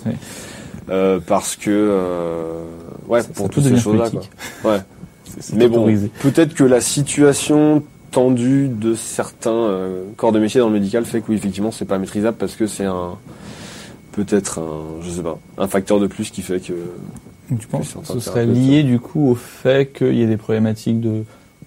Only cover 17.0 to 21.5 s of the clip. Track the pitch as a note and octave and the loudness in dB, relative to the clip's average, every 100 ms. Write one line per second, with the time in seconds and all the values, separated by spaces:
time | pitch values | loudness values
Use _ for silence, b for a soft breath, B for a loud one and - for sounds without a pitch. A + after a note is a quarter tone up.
17 | - - - - - A#2 - C#3+ - - | -16 -18 -20 -16 -8 -6 -4 -6 -6 -10
18 | - B2 A2+ A#2+ A#2 A#2+ C3 D3 C#3 A#2+ | -8 -8 -4 -2 2 4 4 4 4 2
19 | - D#3 C#3 A#2+ - - C3 C3+ C#3 - | 0 0 2 2 -2 -4 2 2 2 0
20 | C3 B2 A2+ A2 - A2 A2 A2 - A2+ | 0 2 2 0 0 0 0 0 -2 0
21 | A2+ A2 G#2+ b b | 0 -4 -6 b b